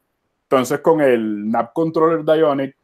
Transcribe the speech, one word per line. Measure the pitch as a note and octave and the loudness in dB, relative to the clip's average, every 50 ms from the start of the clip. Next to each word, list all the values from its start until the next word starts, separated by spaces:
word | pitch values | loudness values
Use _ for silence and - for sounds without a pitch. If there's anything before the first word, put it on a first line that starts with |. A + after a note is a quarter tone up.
| _ _ _ _ _ _ _ _ _ | _ _ _ _ _ _ _ _ _
entonces | - C#3 C3 B2 A#2+ D3 C#3+ | 0 0 0 0 0 -4 -2
con | - E3+ E3 D#3 | 0 0 2 2
el | D3 C3 B2 A2+ A2 A2 G#2+ G#2 G#2 G#2+ | 2 2 2 2 0 -4 -6 -6 -4 -4
nap | A#2 A#2+ A#2 A#2 - | -2 -4 -4 -4 -4
controller | E3 E3 E3 D#3+ E3+ - E3 E3 D#3 D3+ | -4 -4 -2 0 0 0 2 0 0 0
de | D#3 D#3 | 0 2
Ionic, | - A#3+ D3 C#3 C#3 C3+ C3+ - _ | 2 2 0 0 -2 -4 -6 -10 _